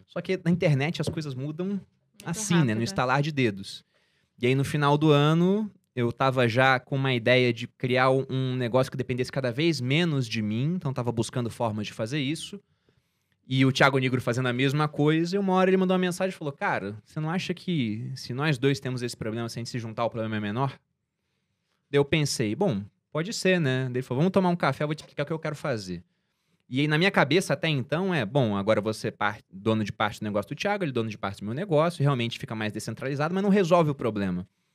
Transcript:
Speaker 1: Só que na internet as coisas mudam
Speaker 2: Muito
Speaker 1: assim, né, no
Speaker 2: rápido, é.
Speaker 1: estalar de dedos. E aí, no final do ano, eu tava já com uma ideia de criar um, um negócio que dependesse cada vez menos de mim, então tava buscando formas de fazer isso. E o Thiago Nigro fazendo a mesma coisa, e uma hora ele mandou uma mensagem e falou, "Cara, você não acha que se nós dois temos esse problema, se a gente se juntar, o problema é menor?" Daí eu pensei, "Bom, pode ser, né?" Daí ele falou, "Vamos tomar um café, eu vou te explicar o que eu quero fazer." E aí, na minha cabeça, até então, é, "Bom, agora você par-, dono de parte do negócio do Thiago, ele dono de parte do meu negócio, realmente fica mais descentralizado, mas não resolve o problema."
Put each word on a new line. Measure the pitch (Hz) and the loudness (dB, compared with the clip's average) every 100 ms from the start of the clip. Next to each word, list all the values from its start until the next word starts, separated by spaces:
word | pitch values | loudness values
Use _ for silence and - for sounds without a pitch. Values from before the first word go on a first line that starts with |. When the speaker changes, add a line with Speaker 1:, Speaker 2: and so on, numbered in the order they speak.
Speaker 1:
Só | - - | -14 -8
que | - 185 | -4 -2
na | 170 | 0
internet | 175 180 135 147 - | 2 4 2 0 -2
as | 156 | -4
coisas | 170 151 | -4 -6
mudam | 127 143 156 185 | -6 -8 -6 -6
Speaker 2:
Muito | 202 - _ _ - | -6 -8 _ _ -12
Speaker 1:
assim, | - 170 208 | -8 -4 2
né, | 170 | 4
no | 131 | 4
Speaker 2:
rápido, | 107 | 2
é. | |
Speaker 1:
estalar | 117 - 127 135 | -2 -2 0 2
de | 147 | 0
dedos. | 143 120 98 98 - _ _ _ _ _ - | 2 0 0 -10 -16 _ _ _ _ _ -2
E | 120 | 2
aí, | |
no | 135 | 2
final | 135 151 143 147 | 0 2 2 4
do | 156 | 6
ano, | 143 147 165 180 202 208 - _ | 6 6 4 4 2 -2 -10 _
eu | - 120 | -2 -2
tava | - 135 127 120 | 0 0 4 2
já | 113 131 127 | 4 4 4
com | - | 0
uma | 135 135 | -2 0
ideia | 123 117 127 123 | 2 4 4 4
de | 117 123 | 0 -6
criar | _ 127 127 131 | _ 0 4 4
um, | 135 131 | 4 0
um | 131 131 | -2 -2
negócio | 127 120 123 127 | -2 0 2 0
que | 135 | -2
dependesse | 123 123 123 | -4 -2 -4
cada | 139 127 | -4 -4
vez | 117 170 143 | 0 0 0
menos | 123 147 175 143 117 | 0 2 2 0 -2
de | 113 | -2
mim, | 104 110 143 | -2 0 -2
então | 180 139 | -2 -4
tava | 127 120 | -4 -2
buscando | 117 113 127 117 | -2 -2 -4 -4
formas | - 117 107 101 | -4 -4 -4 -6
de | |
fazer | - 113 151 | -6 -6 -4
isso. | 135 165 - 202 _ _ _ _ _ _ _ _ - | -4 -6 -10 -14 _ _ _ _ _ _ _ _ -2
E | 131 | 2
o | 135 | 4
Thiago | 131 143 131 | 6 4 4
Nigro | 127 123 | 0 0
fazendo | 123 120 127 | -2 -2 0
a | |
mesma | 120 135 147 151 | 0 0 0 -2
coisa, | 151 147 160 170 | 0 2 2 0
e | 196 | -2
uma | 190 | 0
hora | 185 185 | 2 4
ele | 190 | 4
mandou | 185 | 2
uma | 185 | 2
mensagem | 180 175 190 | 0 -2 -4
e | 185 | -6
falou, | 147 | -8
"Cara, | 139 202 123 95 107 | -6 -4 -2 -4 -10
você | - 156 | -10 -6
não | 156 | -4
acha | 180 - | -4 -4
que | 175 - 165 113 107 127 | -6 -4 -2 -2 -4 -8
se | 131 - | -10 -8
nós | 123 156 127 | -4 -2 2
dois | 135 135 | 0 0
temos | 127 123 | -4 -6
esse | 120 | -6
problema, | - 113 110 117 | -8 -8 -6 -6
se | 123 | -8
a | |
gente | 117 | -8
se | 123 | -8
juntar, | 113 110 | -8 -4
o | 117 | -4
problema | 117 110 107 | -4 -4 -4
é | |
menor?" | 104 110 135 - _ _ _ _ _ _ _ _ _ _ _ | -4 -2 -4 -6 _ _ _ _ _ _ _ _ _ _ _
Daí | 143 | 0
eu | |
pensei, | 143 165 143 - 107 | 2 2 0 0 -2
"Bom, | 113 190 101 104 _ _ | 0 0 -2 -6 _ _
pode | 151 175 | -6 -6
ser, | - 190 180 | -2 2 2
né?" | 143 127 | 2 0
Daí | 131 123 | -2 -4
ele | |
falou, | 127 127 | -2 0
"Vamos | 180 | 2
tomar | 196 180 | 2 2
um | |
café, | 175 151 - | 2 0 -2
eu | 151 | -4
vou | |
te | 151 | -6
explicar | - - | -10 -8
o | 143 | -6
que | |
eu | 160 | -6
quero | 160 | -6
fazer." | 147 156 117 92 87 - _ _ _ _ _ - | -6 -6 -6 -6 -10 -12 _ _ _ _ _ -6
E | 127 | -2
aí, | 151 | 2
na | 151 | 2
minha | 190 | 2
cabeça, | 190 139 170 185 | 4 4 2 0
até | 139 160 | -2 0
então, | 143 117 156 190 | -2 -2 -2 0
é, | 165 | -2
"Bom, | 101 139 117 101 | 0 2 2 2
agora | 101 110 | 2 2
você | 107 107 110 | 0 -4 -6
par-, | - 104 104 _ | -2 -2 -4 _
dono | 95 107 110 | -4 0 0
de | 104 | 0
parte | - 107 - | -2 -2 -2
do | |
negócio | 107 104 101 | -4 -2 -2
do | |
Thiago, | 143 202 202 | -4 -2 -2
ele | 165 | -2
dono | 120 113 | -2 -4
de | 104 | -4
parte | 101 98 | -6 -6
do | |
meu | 101 | -8
negócio, | 127 208 147 170 - | -6 0 2 2 2
realmente | 139 131 117 - | 2 2 -2 -4
fica | - | -8
mais | 110 107 | -4 -4
descentralizado, | 104 - 110 127 139 151 | -4 -8 -6 -6 -2 -2
mas | 185 | 0
não | 202 | 2
resolve | 202 170 175 151 | 4 4 4 4
o | |
problema." | 139 120 107 98 90 90 _ _ | 0 -2 -2 -2 -4 -8 _ _